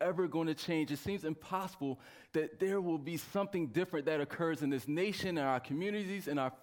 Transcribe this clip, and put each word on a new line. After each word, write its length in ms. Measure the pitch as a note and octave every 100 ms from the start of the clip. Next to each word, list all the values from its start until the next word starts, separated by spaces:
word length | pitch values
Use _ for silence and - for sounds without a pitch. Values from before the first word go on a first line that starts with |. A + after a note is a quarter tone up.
ever 280 | F3+ F3 F3
gonna 260 | D#3 D#3+
change. 380 | D3+ - D#3+ D3+
It 60 | D3
seems 260 | - G3+
impossible 760 | D#3 D#3 - F#3+ F#3+ - C#3 B2+ - - -
that 280 | D#3 D3+ -
there 200 | F#3+ G3
will 180 | F3 D#3+
be 180 | C#3+ E3
something 520 | - G3+ G3 F#3+ D3+
different 380 | D#3+ F3+ D#3+ D3+
that 140 | D#3
occurs 420 | C#3+ - E3 D3
in 80 | C#3+
this 160 | C3+ D3
nation, 520 | D#3 G#3 - F#3 E3
in 60 |
our 160 | C3+ B2+
communities, 680 | - C#3+ G3 G#3 F#3+ G3 D#3+
in 100 | C#3+
our 120 | C3 -